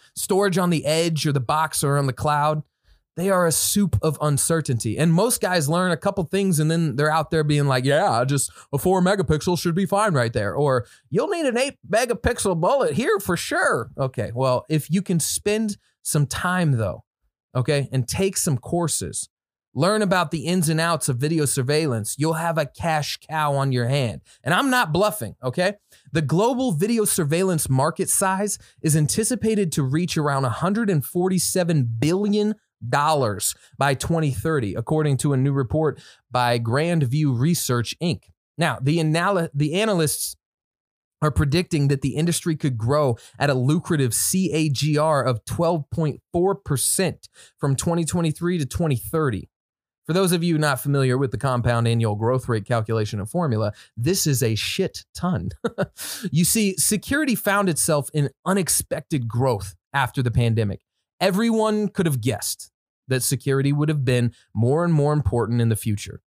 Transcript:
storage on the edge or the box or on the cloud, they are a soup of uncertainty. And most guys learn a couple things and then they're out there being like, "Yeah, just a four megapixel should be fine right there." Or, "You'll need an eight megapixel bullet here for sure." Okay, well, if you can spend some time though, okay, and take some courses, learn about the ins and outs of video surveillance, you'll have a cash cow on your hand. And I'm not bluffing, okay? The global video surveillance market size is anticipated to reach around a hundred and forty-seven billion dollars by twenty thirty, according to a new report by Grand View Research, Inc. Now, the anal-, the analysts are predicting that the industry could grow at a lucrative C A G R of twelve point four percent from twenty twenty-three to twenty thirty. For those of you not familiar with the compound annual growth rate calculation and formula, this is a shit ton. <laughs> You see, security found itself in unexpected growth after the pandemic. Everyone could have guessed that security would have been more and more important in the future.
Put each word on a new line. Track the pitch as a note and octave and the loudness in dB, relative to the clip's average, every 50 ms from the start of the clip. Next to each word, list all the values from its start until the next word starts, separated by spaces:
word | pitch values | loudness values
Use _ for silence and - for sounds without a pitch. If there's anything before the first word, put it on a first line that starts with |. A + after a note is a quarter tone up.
| _ _ - | _ _ -12
storage | - - - F#3+ G3 G3+ G3 E3+ | -8 -2 0 2 2 2 2 2
on | F#3+ F3+ F3 | 2 2 2
the | E3+ C#3 C3 | 2 2 2
edge | D3 D#3 D#3+ E3+ E3+ D#3+ C#3 D#3 | 0 2 2 2 0 0 0 0
or | D3+ | 0
the | C#3 C3+ | 0 0
box | A#2 C#3+ D3+ D#3 D#3+ D3+ - - | 0 0 0 0 0 0 -2 -2
or | D#3 C#3 C#3+ | 0 2 2
on | C#3+ C#3 | 2 0
the | C3 | 0
cloud, | - - - D3+ D3 D3 D3 D#3 D#3 D3+ - _ _ _ _ _ _ _ _ _ - | -2 -2 0 0 2 2 2 2 0 -2 -4 _ _ _ _ _ _ _ _ _ -8
they | E3 F3+ G3 | -2 0 2
are | F#3+ F3+ F3 | 4 4 4
a | E3 D3 | 2 2
soup | - - - - G#3 G3+ D#3 - - | 0 0 0 2 2 2 2 2 0
of | - D#3 C#3+ - | 0 0 0 0
uncertainty. | D3 D3+ C#3 - - - E3 D#3+ - - B2 A2 - A2 - | 0 0 0 2 2 0 0 0 0 0 -2 -2 -2 -2 -2
And | - D#3 E3+ E3 | 2 2 4 4
most | F3+ A#3 B3+ - - | 4 4 2 0 0
guys | G#3 F#3 F3+ E3+ C#3 C#3+ | -2 0 0 0 0 2
learn | E3 F3+ F#3 F3+ | 2 2 2 0
a | E3 | 0
couple | - - G3+ G3 G3 D#3 | 0 -2 -2 -2 -2 -4
things | - F#3+ G3+ G3 F#3+ D#3+ D3+ | -2 0 0 2 2 2 2
and | D3+ D#3 | 2 2
then | E3 E3+ E3 D3 A2+ | 2 2 2 0 2
they're | C#3 D3+ D#3 | 2 2 2
out | D#3 D#3+ D3 - | 2 0 0 0
there | E3+ D#3+ D3+ | 0 0 2
being | D3 D3 D3 C#3+ | 2 2 2 2
like, | C#3 C3 B2+ B2+ | 2 2 2 2
"Yeah, | C#3 C#3 D#3+ G3+ F3+ A#2 A#2+ B2+ | 4 4 4 4 4 2 2 2
just | C3+ C#3+ C3+ - - - - - - C#3+ | 2 0 0 -2 -4 -8 -16 -12 -6 -6
a | |
four | C3+ - F3+ F#3+ F#3 | -2 0 2 2 4
megapixel | F3+ F#3 G#3 F#3+ D3+ D#3+ D#3 D3 - F#3 F3+ | 4 2 2 2 2 0 0 0 0 0 -2
should | - - F3 D#3+ | 0 0 0 0
be | G3 G3 | 0 0
fine | - G3+ G3+ A3 G#3 D#3 | 0 0 2 2 2 2
right | B2+ A#2+ A2+ A2+ | 2 0 0 0
there." | A2+ G2+ G2+ - | -2 -2 -2 0
Or, | C#3 D3 C#3 B2+ A#2+ - - - - _ - | 0 2 2 2 0 -2 -6 -16 -20 _ -4
"You'll | D3 A3 - G#4 | -2 -2 0 0
need | F4 E4+ D4+ | 0 0 0
an | B3+ A3 | 0 0
eight | A#3+ C#4 C#4 - _ - | 0 -2 -2 -4 _ -6
megapixel | - G3+ A3+ A#3+ A#3 A3+ A3+ - - A#3+ - - G3 F3 D#3+ | -2 0 0 0 0 -2 -2 -2 -2 -2 0 0 -2 0 2
bullet | F3 G#3 C#4 C4+ G#3 D#3 C#3 | 2 2 2 2 2 0 0
here | F3+ C4 F#4+ A4 E4+ | 0 0 0 0 0
for | - F#3 E3+ | 0 -2 -4
sure." | - - - C#4+ F4+ - C4+ F#3 B2+ A2 - - | -2 -2 -2 -2 0 0 0 0 -2 -4 -6 -6
Okay, | C3+ C3+ B2+ - A#2 G#2+ - A2+ | -6 -4 -4 -4 -4 -6 -4 -2
well, | B2+ C3 B2+ B2+ - - | -2 0 2 0 0 0
if | - D#3 D3 - - | -2 -2 -2 -2 0
you | E3 G3+ | -2 -2
can | F#3 - F3+ D#3 | 0 0 0 0
spend | - - - - - G#3 G#3 A3 A3 G#3 G3 - _ _ _ _ | 0 -2 -4 -4 -2 -2 -2 0 -2 -4 -6 -10 _ _ _ _
some | - - - D3 C#3+ | -8 -2 0 0 0
time | - - - - F3+ F3+ F#3 E3+ D3 C3 | 0 -2 -4 -2 0 0 2 2 2 2
though, | A2+ G#2 F#2 A1 - - _ _ _ _ _ _ _ _ _ - | 0 0 -2 -4 -8 -14 _ _ _ _ _ _ _ _ _ -4
okay, | B2+ A#2+ D#3 D3 C#3 C3 - C3+ | -2 0 0 0 0 0 -2 -2
and | C3 A#2 - | -2 -2 -2
take | - F#3 F#3+ F#3+ F3+ | -2 0 0 0 0
some | - - F3 C3+ | -2 -2 -2 -2
courses, | - - - E3+ F3 E3+ D3 - - F#2 - - - - - _ _ _ _ _ _ _ _ - | -2 -2 -4 -2 -2 -2 -2 -2 -4 -6 -6 -8 -10 -10 -12 _ _ _ _ _ _ _ _ -4
learn | B2 E3 F#3+ A3 G#3+ G#3 | 0 0 2 2 2 2
about | F3 F#3+ F3+ E3+ D3 | 2 2 0 0 -2
the | E3+ D3+ A#2 | -4 -4 -2
ins | E3 F#3 F#3 D3 E3 | 0 0 0 2 0
and | D#3 D#3+ | 0 0
outs | E3 E3+ E3 - - D3 | 0 0 0 -2 -2 -2
of | B2+ | -2
video | A#2 D3 D3 E3+ D3+ D3 | -2 0 0 0 0 0
surveillance, | C3 - C#3+ B2 C3+ D3 D#3 E3 C#3+ A#2 A2 G#2+ - - C3+ | 0 0 -2 0 0 0 0 0 0 0 -2 -4 -4 -4 -2
you'll | D3+ D#3+ D#3+ | -2 -2 -2
have | D#3+ E3+ E3+ D#3+ D#3+ | -2 -2 -2 -2 -2
a | D3 | -4
cash | - - - F3 E3 D#3+ D3+ C#3+ - - | -4 -6 -6 -4 -2 -2 -2 -2 -4 -8
cow | - - - D#3 D#3 D3+ D3 C#3 | -12 -10 -6 -4 -2 0 0 0
on | C#3 C3+ C#3 | 0 0 0
your | B2+ B2 A#2+ | 0 0 0
hand. | A#2+ C#3 C#3+ B2+ G#2+ D2+ C#2 _ _ - _ - | 0 0 0 0 -2 -4 -8 _ _ -18 _ -4
And | C3 F3 | 0 0
I'm | G#3+ C#4 C4 | 0 2 2
not | B3+ B3 A3 D#3 D3 | 0 0 0 0 0
bluffing, | F3+ G#3 G#3 - - A2+ G#2+ - - B2+ | 0 0 0 -2 -4 -8 -10 -10 -8 -8
okay? | B2+ - F3+ F3+ G3+ G#3 - _ _ - - _ - | -6 -2 -2 -2 -2 -2 -6 _ _ -20 -20 _ -4
The | D3 E3 | -2 -2
global | D3+ B2 D#3 F#3 A3 B3 B3+ B3 C4 B3 D#3+ | 0 2 2 2 2 2 2 0 0 0 0
video | C#3+ G3 A3 A#3 A3 G#3 | 0 0 0 2 2 2
surveillance | - - G3 D#3 C#3 E3 F3 F#3+ F#3+ F3 D3 - | 0 0 0 0 0 0 0 2 2 0 0 0
market | - C3 C3 C#3 E3+ E3+ - F3+ | 0 0 2 2 0 0 -2 -4
size | - - - G3 F#3+ F#3+ F#3+ G#3 G3 - - - - _ _ - | -2 0 0 0 0 0 0 -2 -4 -4 -8 -12 -20 _ _ 0
is | D#3+ C#3+ | 2 2
anticipated | D#3+ D3+ - - G#3+ A3 - - G3+ A3 A3+ A3 G#3 G3 D#3 | 2 2 2 0 0 0 0 -2 0 0 0 2 2 0 0
to | - D#3+ | 0 0
reach | C3+ B2+ C#3+ E3+ F3+ - - | 0 0 0 0 -2 0 -2
around | D#3+ D3 D3 C#3 C3+ C#3 | 0 0 0 0 0 0
a | A#2 | 0
hundred | A2 - D#3+ F#3+ G3+ A#3 A#3 G3+ | -2 0 -2 0 0 0 0 2
and | F3 C#3 - | 2 0 0
forty-seven | - - F3 F3+ F#3 F#3+ F3 - - - F#3 F3 E3+ E3 C#3+ B2 A#2 A2+ | -2 -2 0 0 2 0 0 0 0 0 0 0 2 2 2 2 0 -2
billion | A2+ C#3+ D#3 F3+ G3 G#3 G3 G#3 G#3 G#3 G#3+ G#3+ _ _ _ _ - A2+ | 0 0 0 2 2 2 2 2 2 2 0 -2 _ _ _ _ -12 -6
dollars | A#2+ C3+ C#3+ D3 D#3 D#3 C#3+ B2+ G#2+ G2 - - - - - - - _ | -2 0 2 2 4 2 2 2 0 0 -2 -4 -6 -6 -8 -14 -12 _
by | - C3+ C#3+ C3+ | -2 0 0 0
twenty | - - - E3+ E3 D#3+ C#3+ | -2 -2 -2 0 0 0 0
thirty, | B2 - - D#3+ D#3+ C3+ A2 G2 - | -2 -2 -2 -2 0 0 -2 -2 -4
according | A2+ - - D#3 D#3 D3+ D3 C3+ | -6 -4 -2 0 0 2 0 0
to | B2+ - D3 C#3 | 0 2 2 2
a | |
new | B2+ C3+ C#3+ C#3 | 2 2 2 0
report | C#3 B2+ - D#3 D#3 D#3+ C#3+ - - - - - _ _ - | 0 -2 0 0 0 0 0 -2 -4 -12 -20 -20 _ _ -4
by | B2 B2 B2 A#2+ A#2+ A#2+ | 0 0 2 2 2 0
Grand | A#2 A#2 B2 C#3+ E3 F3 F3 D#3+ C#3 | 0 0 0 0 0 2 2 2 2
View | A#2 C#3 D#3 D3+ C#3 B2 | 2 2 2 2 2 2
Research, | A2+ C3+ E3+ E3+ - - - B2 A#2+ G#2+ - - - | 2 2 2 2 0 0 0 0 0 -2 -4 -6 -4
Inc. | D3 C3 G#2+ - _ _ _ _ _ _ - C#3+ | -4 -4 -4 -4 _ _ _ _ _ _ -4 -2
Now, | E3+ D3+ A2+ - | -2 0 0 0
the | C3 C#3+ D#3+ E3+ | 0 0 2 2
anal-, | D#3 D#3 D3+ E3+ F3 G3+ G3+ F3 E3 - - | 2 2 2 2 0 0 0 0 -2 -2 -2
the | C#3+ D3+ C#3 E3 | -2 -2 0 0
analysts | G3 A3 A3 G3 E3+ D#3 C3+ - - - - - _ _ _ _ _ _ _ _ _ _ _ _ _ _ _ _ - | 0 0 0 2 0 0 0 -2 -4 -8 -10 -12 _ _ _ _ _ _ _ _ _ _ _ _ _ _ _ _ -2
are | D3+ D3+ | -2 0
predicting | - - D3+ C#3 D3+ F3+ F3+ - E3+ D3 C#3 | 0 0 0 2 2 0 0 0 0 2 2
that | C#3 C#3+ C3+ | 2 2 0
the | - C3+ - | -2 -2 -2
industry | D3+ E3 F3 D#3+ - - F3 D#3 | 0 0 0 -2 -2 -2 -4 -4
could | - - C#3 B2 | -2 -2 -4 -2
grow | G#2+ A2 A#2+ C#3+ D3+ D3 B2+ A2+ - - - - - | -2 -2 0 2 2 2 2 0 -2 -6 -14 -6 -2
at | C#3+ C#3+ | 0 0
a | C3 | 2
lucrative | B2+ B2 C#3 D#3 F3 - - E3+ C#3+ C3 A#2 - | 2 2 2 0 0 0 0 0 0 0 0 0
C | - - - F#3 F#3+ F#3+ - | -2 -2 0 0 0 0 0
A | D3 D#3+ D#3 D3+ | 0 0 0 0
G | B2 A2+ C#3+ D#3 D3 D3 | 0 0 0 0 0 2
R | D#3 D#3+ D3+ C#3 A2+ | 2 2 2 2 2
of | C3 A#2+ A2 - | 0 -2 -2 -4
twelve | - - - E3+ E3 F3+ D#3 C#3 - | -8 -4 -2 0 0 0 -2 -4 -6
point | - E3+ D#3 D3 - - _ _ | -4 -2 -2 -2 -4 -6 _ _
four | - F3 F3+ G3 F#3+ | -2 0 0 0 0
percent | G3 - - C#3+ A#2+ - - - - F#3 D3+ - - - - _ - - - _ | -2 -4 -4 -2 -2 0 -2 0 0 -2 -2 -4 -8 -14 -20 _ -20 -20 -20 _
from | - D3+ C#3 C3+ | -4 -2 -2 0
twenty | - - E3+ E3+ F3 E3 | 0 0 0 0 0 -2
twenty-three | - - F3 E3 D#3 D3 - E3+ F3 F#3 E3 | -2 -2 0 0 0 -2 -2 -2 -2 -2 -2
to | C#3 | -2
twenty | - - - E3+ D3+ B2+ | -4 -4 -2 -2 0 -2
thirty. | A2+ - - E3 D#3+ D3+ B2+ G#2 E2+ - - _ _ _ _ _ _ _ _ _ _ - | -2 -4 -4 -2 0 0 0 -2 -4 -8 -12 _ _ _ _ _ _ _ _ _ _ -6
For | - | -2
those | D#3+ F#3+ G3 E3+ F3+ | 0 2 2 2 2
of | E3+ E3+ | 2 2
you | F3 D#3+ | 2 2
not | D3+ D3+ D3 C3+ A#2+ | 2 2 2 0 0
familiar | - C#3+ C#3+ C#3 C3+ B2+ B2 | 0 0 2 2 2 2 2
with | C3+ C#3 A#2+ | 0 0 -2
the | - | -2
compound | - - C3+ B2+ A#2+ A2 B2 A#2+ A#2 A#2 | -2 -2 -2 0 0 2 2 2 2 2
annual | A#2 A#2 A#2 A2+ G#2+ G#2 | 2 2 2 0 0 0
growth | G#2 A2+ A#2+ C3 C3 - B2 | 0 0 0 0 0 0 -2
rate | A2+ G#2+ G2 | -2 -2 -2
calculation | - A#2+ A2+ A2 A#2 A2+ A2 G#2+ - A2 G#2 | -2 -2 -2 0 0 -2 -2 -2 -2 -4 -6
and | G#2+ - | -6 -4
formula, | - F3 E3+ C#3 A2+ G#2+ G#2+ G#2 - - - - - | -4 -2 -2 0 0 0 -2 -4 -4 -8 -18 -16 -8
this | A2+ A#2+ D#3+ G3 G3 - | -4 -2 0 0 0 0
is | D#3 C3+ A#2 B2+ | 0 0 2 0
a | A2+ A2 | 0 0
shit | G2+ - - - - F#3 - - - - _ - | -2 -4 -4 -2 -2 -2 -4 -4 -10 -18 _ -10
ton. | - E3+ F#3 E3 F2+ - E3+ - - - | -4 -2 -2 -2 -2 -4 -6 -8 -6 -6
<laughs> | G#3+ - - F#3+ - _ - - - - - A3 F3 | -6 -4 -4 -6 -6 _ -14 -12 -12 -10 -8 -6 -2
You | - E3+ E3+ | 0 2 2
see, | - - A3+ G#3 F#3+ F#3 | 2 2 2 0 0 0
security | - - - G#3+ - - - C#4 D4+ D4+ C4+ G#3+ | 0 0 0 0 -2 -2 -2 -2 0 0 0 -2
found | - - G3+ G3 G3+ G3 F#3 | -2 0 0 0 2 2 0
itself | D3+ - - E3+ D3+ D3 B2+ - - | 0 0 0 0 0 0 -2 -2 -2
in | D3+ C#3+ C3 - _ - | -2 -2 -2 -4 _ -4
unexpected | E3+ F#3+ G3+ D#3+ - - - - - - D#3 - - E3 C3 A#2 A2 | -2 0 0 0 0 -2 -2 -2 -4 -8 -8 -6 -4 -4 -4 -4 -2
growth | A2 A#2 C3 C3 A2+ G2 F2+ - - _ _ _ - | -2 0 2 2 0 0 -4 -10 -16 _ _ _ -2
after | C#3 B2+ - - C#3 | -2 -2 -2 -2 -2
the | A#2+ A#2+ | -2 0
pandemic. | A2 B2 A#2+ A2+ A2 A2+ G#2+ G2+ F#2+ - _ _ _ _ _ _ _ - | 0 0 2 2 2 0 0 -2 -4 -8 _ _ _ _ _ _ _ -2
Everyone | F3+ G3+ F3+ G#3 A#3 A#3 A3 A3 G#3+ A3 G#3+ G#3+ G#3 | 0 0 2 2 2 2 2 2 2 2 0 0 -2
could | - - - E3+ | -2 -2 0 0
have | D#3+ C#3 A#2 | 0 0 0
guessed | G#2+ C3 G#2+ - - - - - - - _ _ _ _ _ _ _ | -2 -2 -2 -2 -4 -8 -8 -10 -12 -20 _ _ _ _ _ _ _
that | - C3 B2+ - | -4 -2 -2 0
security | - C#3 B2+ - C#3 C3+ C#3 C#3 C#3 | -2 -2 -2 -2 0 0 2 2 0
would | C#3+ C#3+ D3+ | 0 0 0
have | D#3 D#3 D3 B2 | 0 0 0 0
been | B2+ B2 B2 A#2+ A#2 - _ _ _ - | 2 2 2 2 0 -2 _ _ _ -2
more | G#2+ A#2 B2 C#3+ E3 F3 | 0 2 2 2 2 2
and | F3 D#3+ | 2 2
more | D3 C#3+ D3 D3+ | 2 4 2 2
important | D3+ - - B2+ A#2+ G#2+ A2 A#2+ A#2+ | 2 0 0 0 0 0 0 0 0
in | A#2 A2+ | 2 2
the | A2 | 0
future. | - - A2+ G#2 G2+ - - - - _ _ | 0 -2 -4 -4 -4 -6 -10 -14 -16 _ _